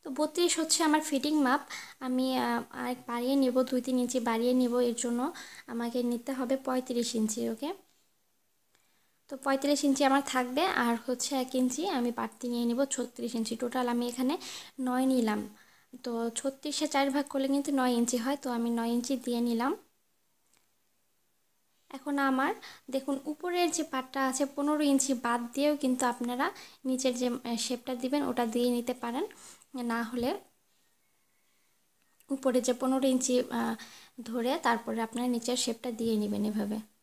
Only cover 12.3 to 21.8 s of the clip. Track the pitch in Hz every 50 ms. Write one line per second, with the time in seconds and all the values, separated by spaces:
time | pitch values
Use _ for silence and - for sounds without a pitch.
12.3 | - - - 247 240 240 240 233 233 240 277 277 - - 247 247 - - 233 233
13.3 | 226 226 220 220 233 226 - 240 240 262 247 247 240 240 240 240 240 247 254 254
14.3 | 302 370 - - - - - - - - 262 254 247 254 262 262 262 254 226 220
15.3 | 214 208 208 208 - - - - _ - _ _ - 247 - 247 233 226 233 233
16.3 | 233 - - 269 269 - - 302 285 - 311 302 - 277 277 277 262 285 277 -
17.3 | - 277 269 269 277 285 277 320 285 269 254 254 247 233 233 233 254 247 226 262
18.3 | 285 285 - 269 240 233 233 233 233 233 233 233 233 240 240 - 277 247 247 254
19.3 | 240 240 240 240 233 226 233 269 359 440 - _ _ _ _ _ _ _ _ _
20.3 | _ _ _ _ _ _ _ _ _ _ _ _ _ _ _ _ _ _ _ _
21.3 | _ _ _ _ _ _ _ _ _ _